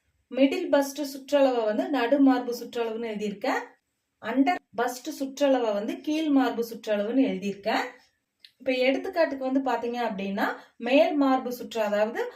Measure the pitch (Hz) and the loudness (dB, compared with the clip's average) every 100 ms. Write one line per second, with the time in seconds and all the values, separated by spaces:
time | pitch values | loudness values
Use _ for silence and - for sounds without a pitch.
0 | _ _ - 240 277 370 302 285 269 - | _ _ -6 2 2 2 0 2 2 -4
1 | 277 - - 285 269 240 214 214 339 269 | -8 -8 0 4 4 2 0 -2 -2 0
2 | 233 285 269 247 240 233 233 240 226 220 | 2 6 6 4 0 -6 -6 -4 -4 -4
3 | 233 208 208 190 262 415 480 _ _ _ | -6 -4 -6 -4 -2 -2 -6 _ _ _
4 | _ _ 214 254 277 359 _ 208 247 - | _ _ -4 0 2 0 _ -4 -4 -4
5 | 320 277 269 - 285 254 226 202 226 - | -10 -8 -8 0 2 2 2 -2 -4 -6
6 | - 311 311 269 247 220 214 220 - 208 | -4 -2 2 2 2 -2 -6 -6 -4 -2
7 | 202 269 220 190 202 190 208 311 494 - | 0 2 2 0 -4 -6 -2 -2 -2 -10
8 | _ _ _ _ _ _ 262 254 254 277 | _ _ _ _ _ _ -4 0 2 0
9 | 392 349 302 269 262 269 269 233 240 240 | -2 0 0 0 -2 0 0 -2 -2 -4
10 | 233 190 196 196 277 - - - 233 277 | -4 -4 -4 -2 -4 -4 -14 -8 2 4
11 | 359 302 269 254 247 247 214 226 208 208 | 4 4 2 2 0 -8 -8 -4 0 0
12 | 220 302 494 | 0 -2 -6